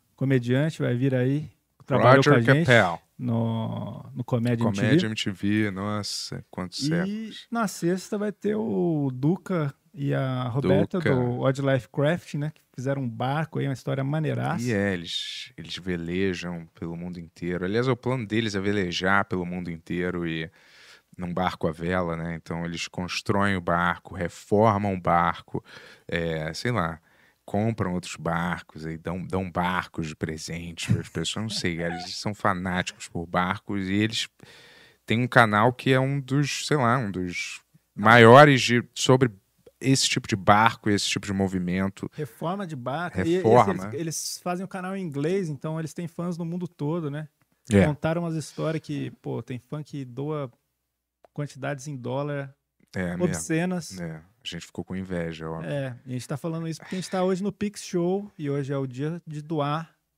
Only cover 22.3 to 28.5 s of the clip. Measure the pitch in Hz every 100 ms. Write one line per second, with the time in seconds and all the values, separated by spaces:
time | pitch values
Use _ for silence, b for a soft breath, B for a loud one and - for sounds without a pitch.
22.3 | 82 - 82 85 82 - - 90 - -
23.3 | 101 101 95 87 85 87 85 - 87 85
24.3 | - - 104 113 101 104 92 87 85 85
25.3 | - - 92 B B B B - 85 85
26.3 | 80 78 78 120 117 82 78 b b b
27.3 | b - 101 110 110 92 90 - - 80
28.3 | 85 87